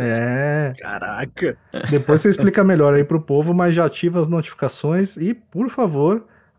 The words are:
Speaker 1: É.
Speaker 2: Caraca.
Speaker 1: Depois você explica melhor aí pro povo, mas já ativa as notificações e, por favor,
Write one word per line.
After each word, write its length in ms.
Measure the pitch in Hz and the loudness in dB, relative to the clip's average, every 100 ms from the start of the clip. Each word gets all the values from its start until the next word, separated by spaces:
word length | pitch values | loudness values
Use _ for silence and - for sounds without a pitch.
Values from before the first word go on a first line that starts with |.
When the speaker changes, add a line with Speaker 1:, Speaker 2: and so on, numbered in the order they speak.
| 120 | -2
Speaker 1:
É. 680 | 113 120 127 143 147 147 131 | -2 -2 -2 -2 -2 -4 -6
Speaker 2:
Caraca. 800 | 85 101 92 107 131 - 165 - _ 127 - | -12 -10 -10 -10 -10 -4 -4 -6 _ -10 -2
Speaker 1:
Depois 300 | 143 139 156 | -2 2 2
você 80 | 208 | 4
explica 320 | 190 196 196 | 2 2 4
melhor 320 | 190 165 143 | 4 4 4
aí 120 | 143 143 | 4 2
pro 160 | 165 | 0
povo, 320 | 156 143 156 | 0 0 2
mas 200 | 180 175 | 2 2
já 120 | 165 160 | 2 0
ativa 340 | - 170 175 | 0 -2 0
as 80 | 156 | 0
notificações 880 | 170 151 - 139 - 147 175 196 - | -2 -4 -6 -6 -4 -2 0 -2 -2
e, 180 | 175 | -6
por 360 | 240 _ 170 254 | -6 _ -6 -6
favor, 560 | - 220 143 151 220 - _ _ | -2 -2 0 0 0 -4 _ _